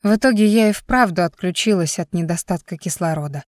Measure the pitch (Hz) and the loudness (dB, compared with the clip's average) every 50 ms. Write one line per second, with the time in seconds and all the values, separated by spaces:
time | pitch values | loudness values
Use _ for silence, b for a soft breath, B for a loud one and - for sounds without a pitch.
0 | - 202 214 214 - 262 247 208 214 214 208 226 220 214 202 - - - 240 254 | 2 2 0 2 2 2 4 4 4 4 4 4 4 2 2 -2 -4 -2 2 2
1 | 247 202 170 165 175 165 _ _ - 180 180 - - 220 208 185 170 151 - - | 2 2 2 -2 -2 -2 _ _ -6 -4 -4 -2 0 0 2 2 0 -2 -2 -6
2 | 170 _ - 175 170 160 170 170 - - 185 170 _ - 175 156 - 175 - - | -8 _ -4 -4 -2 -2 -4 -6 -4 -6 -6 -6 _ -12 -14 -10 -8 -8 -6 -4
3 | 180 165 160 156 147 147 139 143 - _ | -2 -2 -2 -4 -6 -6 -8 -10 -12 _